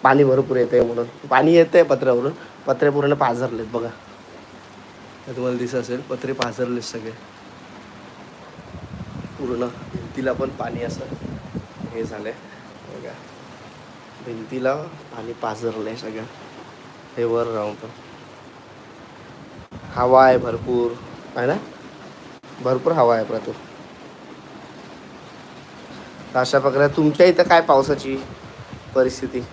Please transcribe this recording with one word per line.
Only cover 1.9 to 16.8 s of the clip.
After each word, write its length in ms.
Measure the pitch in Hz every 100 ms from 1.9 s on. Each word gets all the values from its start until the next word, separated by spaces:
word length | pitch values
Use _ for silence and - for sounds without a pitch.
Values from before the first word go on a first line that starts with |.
| 131 131 123 135 170 - - -
पत्रे 240 | 127 147
पूर्ण 240 | 143 143
पाझरलेत 520 | 147 131 120 127 117 107
बघा. 160 | 117 117 - - - - - - - - - - - - - -
हे 100 | 127
तुम्हाला 220 | 127 123
दिसत 160 | 120
असेल, 260 | 127 120 123
पत्रे 320 | 147 127 123
पाझरलेत 500 | 131 120 113 123 123
सगळे. 280 | 113 117 110 120 - - - - - - - - - - - - - - - - - - - - - -
पूर्ण 280 | 135 120 123
भिंतीला 680 | - - - - - 131
पण 160 | 123 131
पाणी 340 | - 117 117
असं 180 | 120 - - - - 139 - - - - 107
हे 140 | 113
झालंय 280 | 110 107 107 - - - - - -
बघा, 180 | - 117 110 - - - - - - - - - - 123
भिंतीला 480 | 113 110 131 131 143
पाणी 500 | 165 - - 117 110
पाझरलंय 640 | 117 113 104 117 110 107 113
सगळं. 260 | 107 110 117 - - - - -